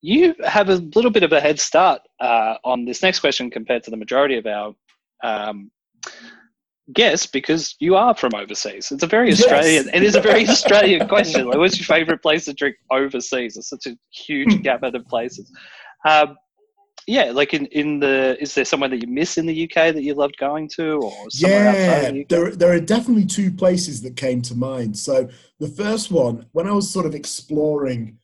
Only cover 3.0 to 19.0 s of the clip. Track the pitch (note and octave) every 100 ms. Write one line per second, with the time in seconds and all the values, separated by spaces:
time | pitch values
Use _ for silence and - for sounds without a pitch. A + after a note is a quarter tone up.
3 | F#3 F#3 D3 - B2 A#2+ A2+ A#2+ A2+ A2
4 | G#2+ B2+ C#3+ B2 A2 G#2 G#2 G#2 _ _
5 | _ _ A#2 G#2+ G#2 G#2 G2+ _ _ _
6 | - - - - _ _ _ _ _ C3
7 | A3+ D#3 - C3+ - D#3+ D3+ - D#3+ F#3+
8 | A#3+ A3 B2+ G#2 G2+ G#2 G#2+ G2 - C#3
9 | E3 G#3+ A#3+ - A#3+ C#3+ D#3+ D#3 C3+ F3
10 | G3+ G3+ G#3+ G#3 G#3+ B3+ - G3+ G3 F3
11 | G#3+ G3+ G3 D#3 B2+ C3+ F3+ - - D#3+
12 | D#3+ E3 E3 D#3 D#3 C#3 C#3+ A#2 _ C3
13 | C#3 C3 - C3 A#2+ G2+ - C3 - A#2+
14 | _ - - D3 C#3+ G#3 C3+ B2 C3 B2
15 | - A#2+ A#2+ F#2 G2+ - - - - -
16 | D#3 D#3 D3 D3 _ _ _ _ _ -
17 | - B3 D3 B2 C#3+ D#3 C#3 D3+ D3 D3
18 | C#3 C3+ C3 B2+ C#3+ - B2+ D3 C#3 B2+